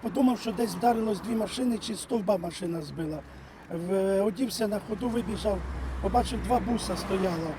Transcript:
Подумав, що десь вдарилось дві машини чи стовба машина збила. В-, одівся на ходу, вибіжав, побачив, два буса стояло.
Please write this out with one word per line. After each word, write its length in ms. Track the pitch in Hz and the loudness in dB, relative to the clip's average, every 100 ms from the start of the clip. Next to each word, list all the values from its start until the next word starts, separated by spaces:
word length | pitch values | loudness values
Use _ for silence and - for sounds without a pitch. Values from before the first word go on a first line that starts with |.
Подумав, 380 | 240 180 254 240 | -2 4 4 4
що 120 | 233 | -2
десь 240 | 196 233 180 | 0 0 2
вдарилось 440 | 240 226 220 202 | 4 4 2 -2
дві 160 | 202 226 | -2 -2
машини 420 | 208 - 254 220 | -2 0 0 0
чи 180 | - 202 | -2 -6
стовба 420 | - 240 190 196 | -2 0 2 2
машина 440 | 170 - 175 170 | 0 -4 -4 -4
збила. 380 | 147 143 156 151 - - - - - | -4 -6 -4 -4 -10 -18 -18 -18 -8
В-, 500 | 170 175 196 190 196 | -6 0 2 4 4
одівся 460 | 208 185 254 - 214 | 2 2 -2 0 0
на 120 | 208 | 0
ходу, 300 | - 208 247 | -4 -2 0
вибіжав, 480 | 226 190 202 214 190 - - - - | 0 -2 -2 0 0 -2 -6 -4 -2
побачив, 420 | 196 226 233 233 | 2 2 2 -2
два 160 | 185 247 | 2 2
буса 380 | 208 233 - 175 | 2 0 0 -4
стояло. 540 | - 190 190 165 160 | 0 2 2 0 -2